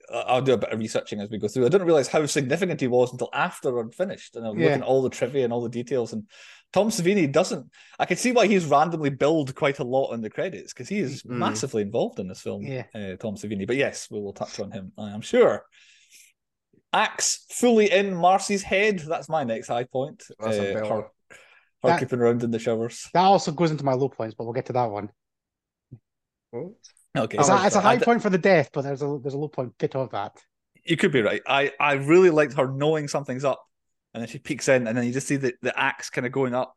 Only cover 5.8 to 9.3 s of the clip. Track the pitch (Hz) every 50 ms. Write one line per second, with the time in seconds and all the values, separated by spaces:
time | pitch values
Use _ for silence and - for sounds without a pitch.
5.8 | 120 - 143 127 113 - - 110 104 _ _ - - - - - _ _ - 185
6.8 | 202 226 214 - 170 180 208 208 165 139 139 160 185 185 240 156 - - _ -
7.8 | - _ - - - - 180 170 - 247 247 240 214 214 220 190 170 143 143 143
8.8 | 156 170 165 160 151 139 139 123 139 143